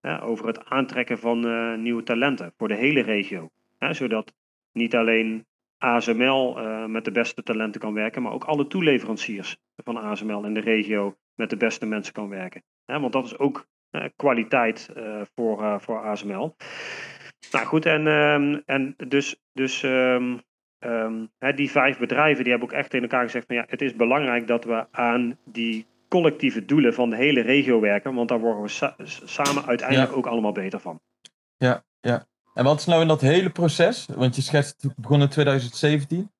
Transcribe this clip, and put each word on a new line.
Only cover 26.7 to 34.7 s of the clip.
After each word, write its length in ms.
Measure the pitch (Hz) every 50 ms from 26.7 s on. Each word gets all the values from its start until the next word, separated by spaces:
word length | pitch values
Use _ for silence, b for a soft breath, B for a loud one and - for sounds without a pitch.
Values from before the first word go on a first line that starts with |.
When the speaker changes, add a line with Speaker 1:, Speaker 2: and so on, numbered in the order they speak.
| 139 156 139 120 117
Speaker 1:
van 160 | - 123 117
de 60 | 113
hele 240 | 113 127 147 147 123
regio 400 | 113 110 131 143 135 127 123 113
werken, 340 | 107 104 101 104 - 139 131
want 140 | 123 120 110
daar 120 | 127 117
worden 220 | 110 117 110 104 104
we 60 | 104
sa-, 260 | - - - 131 - _ -
s-, 180 | - - - -
samen 400 | - - - 143 143 143 143 139
uiteindelijk 440 | - 120 117 123 127 135 131 131 127
Speaker 2:
Ja. 60 | -
Speaker 1:
ook 100 | 131 120
allemaal 260 | 123 117 117 110 104 98
beter 280 | 104 95 95 95 98
van. 200 | - 87 80 80 _ _ _ _ _ - _ _ _ _ _
Speaker 2:
Ja, 280 | _ 131 127 123 - _ _ _ _
ja. 260 | _ 123 120 117 - _ _ _ _ _ _
En 100 | - 127
wat 140 | 135 151 147
is 80 | -
nou 160 | - 170 160 165
in 60 | 160
dat 120 | 156 135
hele 300 | 131 131 156 180 190 180
proces, 580 | - - 170 165 - - 170 196 247 - - - -
want 220 | - 127 127 123
je 60 | - 135
schetst, 400 | - - 147 143 -